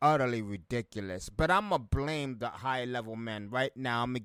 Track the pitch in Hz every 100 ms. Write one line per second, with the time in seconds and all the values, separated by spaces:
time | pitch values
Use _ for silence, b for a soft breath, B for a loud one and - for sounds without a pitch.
0 | 147 151 127 120 104 101 82 123 117 110
1 | 98 92 - 104 160 185 208 170 113 131
2 | 143 156 139 120 117 - 131 131 123 123
3 | 110 110 113 107 101 123 135 - 131 117
4 | 120 127